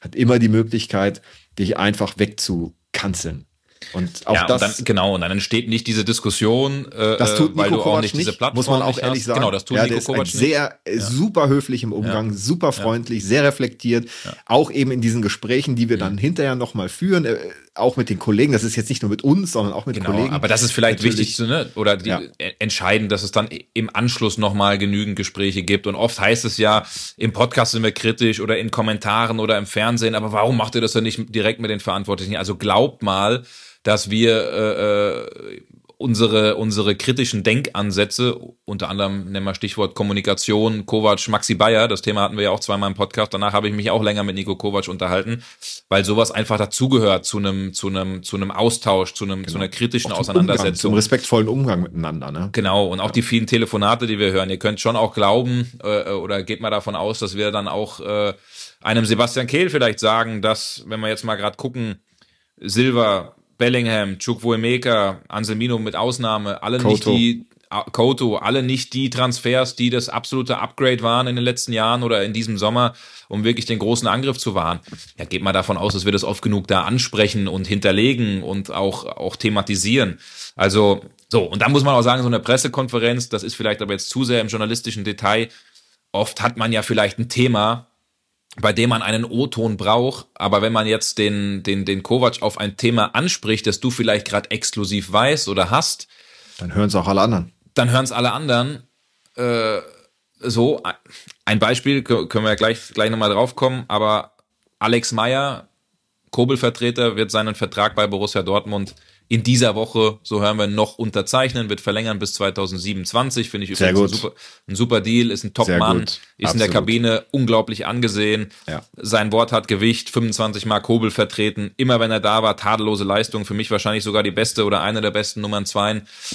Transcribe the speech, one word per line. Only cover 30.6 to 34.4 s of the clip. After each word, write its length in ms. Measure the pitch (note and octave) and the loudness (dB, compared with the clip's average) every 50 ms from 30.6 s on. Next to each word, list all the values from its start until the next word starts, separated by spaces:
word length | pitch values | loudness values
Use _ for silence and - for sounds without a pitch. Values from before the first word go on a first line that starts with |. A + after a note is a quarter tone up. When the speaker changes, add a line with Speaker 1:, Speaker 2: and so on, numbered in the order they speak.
| A2 A2+ - | 0 -2 -2
Speaker 2:
ihr 60 | B2 | -2
das 100 | A2+ A2 | -2 0
denn 140 | - A#2+ A2 | 0 0 0
nicht 280 | A2+ G#2+ - A2 - G#2+ | 0 -2 -4 -8 -6 -4
direkt 280 | A2+ G2+ G#2+ A2+ - | 0 0 0 0 -2
mit 100 | A#2 G#2+ | -4 -6
den 80 | G#2+ G2+ | -6 -4
Verantwortlichen? 560 | - - F#2 G2 G2 G2+ G2+ F2 F#2 F#2+ G#2 | -4 -4 -4 -4 -2 -4 -4 -4 -4 -6 -6
Also 200 | E2 F#2+ F#2+ G2+ | -4 -4 -4 -6
glaubt 460 | - - G#2 F#2+ G#2 B2 - - - | -4 0 2 4 4 4 2 0 -4
mal, 420 | - G#2 F#2+ F#2+ G2 G#2 A#2 B2 B2 - - - - - - _ - | -4 -2 0 0 2 0 0 -2 -4 -10 -20 -20 -20 -20 -20 _ 0
dass 260 | G2+ G#2+ G#2 - F#2+ | 0 0 0 0 -2
wir, 240 | G#2 A2 A#2 A#2 A2+ A2 | 0 2 4 4 4 2